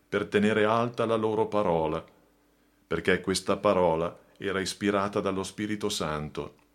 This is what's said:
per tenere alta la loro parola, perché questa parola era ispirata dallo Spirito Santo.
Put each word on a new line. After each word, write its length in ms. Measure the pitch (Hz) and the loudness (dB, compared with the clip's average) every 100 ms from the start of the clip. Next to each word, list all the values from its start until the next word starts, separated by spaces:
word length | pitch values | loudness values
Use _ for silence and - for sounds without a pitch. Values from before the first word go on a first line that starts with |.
| _ | _
per 160 | 101 101 | -6 0
tenere 400 | 104 104 107 104 | 2 4 4 4
alta 400 | 117 123 123 113 | 2 0 -2 0
la 100 | 113 | 0
loro 320 | 110 110 107 | 0 0 0
parola, 560 | 104 95 82 78 80 - _ _ _ _ _ _ _ - | 0 2 2 0 -4 -8 _ _ _ _ _ _ _ -6
perché 340 | 82 95 90 | -2 2 2
questa 360 | 95 92 - 98 | 0 -2 -2 0
parola 600 | 104 92 87 80 85 - _ - | 2 4 4 2 -2 -8 _ -10
era 240 | 98 95 | -4 -4
ispirata 600 | 92 - 101 101 101 104 | -4 -2 0 0 0 -2
dallo 240 | 95 95 | -2 -4
Spirito 460 | 95 - 107 104 101 | -6 -6 -6 -4 -4
Santo. 640 | - 78 76 76 - 71 - _ | -4 -4 -4 -6 -8 -12 -14 _